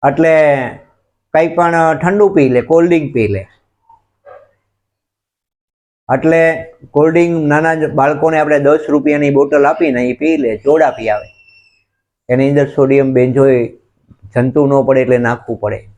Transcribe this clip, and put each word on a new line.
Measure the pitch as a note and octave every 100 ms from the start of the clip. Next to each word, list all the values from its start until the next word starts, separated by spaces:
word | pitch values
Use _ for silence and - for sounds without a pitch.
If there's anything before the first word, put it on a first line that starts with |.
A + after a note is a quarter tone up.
એટલે | C#3+ C#3 E3 D#3+ D3+ C#3 B2 - _ _ _ _ _
કંઈ | D#3 E3
પણ | E3 E3+ E3 E3 D#3
ઠંડુ | E3 G3+ G3+
પી | E3 C3+
લે, | B2
કોલ્ડ | - E3 E3+
ડ્રિંક | E3+ C#3+
પી | B2+ G#2
લે. | G2 G2 _ _ _ _ - _ _ - - _ _ _ _ _ _ _ _ _ _ _ _ _ _ _ _ -
એટલે | B2+ D#3 E3 E3 D#3+ - - -
કોલ્ડ | D3 D#3
ડ્રિંક | E3 E3+ E3+ D3+
નાના | D3 D#3+ D#3+
જ | D3+
બાળકોને | C#3+ C#3 D3+ D#3+ D#3+
આપણે | D3+ D3
દસ | C#3+ D#3 D#3
રૂપિયાની | D3 D3 D3 D3 C#3
બોટલ | C#3+ D3 C#3+
આપીને | E3 E3 B2
એ | B2
પી | B2 D3+ D#3+
લે, | B2+ G#2+
ચોડા | C3+ D#3 D3+
પી | - A2
આવે. | G#2 - _ _ _ _ _ _ _ _ _ _
એની | B2+ C3+
અંદર | C#3+ C#3
સોડિયમ | C#3+ C3+ C#3 C3+
બેન્ઝોઇટ | B2+ B2+ C3 C3+ B2+ A2+ - _ _ _ _ -
જંતુ | - B2+ C3+ C#3+
ન | C#3 C3
પડે | C3+
એટલે | B2+ B2
નાખવું | A#2 A#2 - A2+
પડે | G#2 G#2+ -